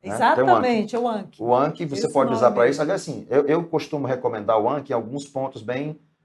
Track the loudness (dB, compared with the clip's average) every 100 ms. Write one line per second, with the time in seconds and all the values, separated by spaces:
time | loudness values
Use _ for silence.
0 | -6 0 2 4 4 4 4 0 -2 -2
1 | -2 -4 -8 -8 2 2 2 -2 -6 -4
2 | 0 0 0 4 4 4 2 2 -2 -2
3 | -6 -12 0 2 2 0 0 -4 -4 -6
4 | -4 -2 -2 -4 0 2 2 -2 -2 -4
5 | -4 -10 -10 -8 -8 -8 -8 -6 -6 -10
6 | _ _